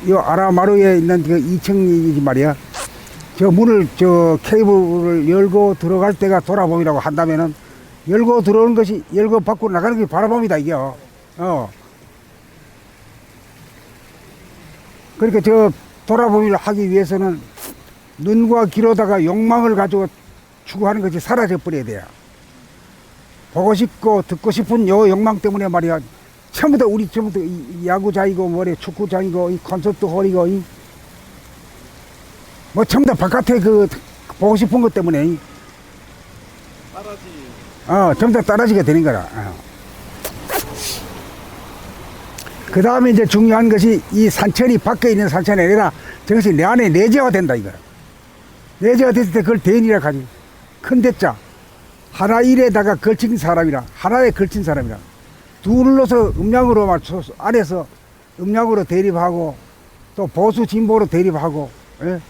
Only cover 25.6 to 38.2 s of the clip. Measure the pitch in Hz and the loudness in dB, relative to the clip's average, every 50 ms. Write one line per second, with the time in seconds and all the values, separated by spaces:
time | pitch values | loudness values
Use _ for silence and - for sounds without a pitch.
25.6 | 196 190 170 175 165 165 165 160 135 - - - - - - - _ - - - | -4 -2 -2 -2 -2 -2 -4 -4 -6 -12 -20 -20 -20 -20 -20 -20 _ -18 -8 -2
26.6 | - 311 285 254 247 220 202 214 220 180 - 226 220 214 175 196 175 160 180 170 | 0 2 2 2 2 2 0 -2 -4 -4 -4 -4 -4 -4 -4 -6 -6 -6 -8 -10
27.6 | 147 120 175 170 175 180 180 190 190 208 185 196 190 196 196 175 190 180 170 170 | -12 -14 -14 -10 -4 -4 -4 -2 -2 -2 -2 0 -2 -2 -2 -2 -4 -4 -2 -4
28.6 | 185 180 170 - - - 165 - 208 190 170 185 190 190 170 180 175 175 180 175 | -4 -4 -6 -8 -10 -14 -8 -8 -8 -4 -4 -4 -4 -4 -4 -4 -4 -4 -4 -6
29.6 | - - 185 190 147 208 196 - - 190 160 185 196 196 185 185 175 175 190 196 | -8 -8 -8 -4 -4 -4 -4 -2 -4 -4 -2 -2 -2 0 0 0 0 0 -2 -4
30.6 | 175 - - - - - - - - - - - - - - - - - - - | -6 -10 -18 -20 -20 -20 -20 -20 -20 -20 -20 -20 -20 -20 -20 -20 -20 -20 -20 -20
31.6 | - - - - - - - - - - - - - - - - - - - - | -20 -20 -20 -20 -20 -20 -20 -20 -20 -20 -20 -20 -20 -20 -20 -20 -20 -20 -20 -20
32.6 | - - - 190 220 - - 254 285 - 269 - 175 185 - 254 240 - 247 240 | -20 -10 -2 -2 0 2 2 2 2 2 2 0 -2 -2 -2 -2 0 0 0 2
33.6 | 175 208 220 208 202 180 - - - - - - - - - - 185 208 220 208 | 4 4 4 4 4 2 -2 -8 -18 -20 -20 -20 -20 -20 -10 -2 0 0 2 2
34.6 | 214 208 - 247 240 226 - - 180 175 160 143 147 165 170 151 - - - - | 0 0 0 0 0 0 0 -2 -2 -2 -2 0 0 -2 -2 -4 -8 -18 -20 -20
35.6 | - - - - - - - - - - - - - - - - - - - - | -20 -20 -20 -20 -20 -20 -20 -20 -20 -20 -20 -20 -20 -20 -20 -20 -20 -20 -20 -20
36.6 | - - - - - - - 180 202 208 208 196 - 185 170 151 139 127 117 - | -20 -20 -20 -20 -20 -20 -20 -20 -18 -18 -18 -18 -20 -20 -20 -20 -20 -20 -20 -20
37.6 | - - - - - - 160 196 196 175 151 - | -20 -20 -20 -20 -6 -2 0 2 4 2 2 2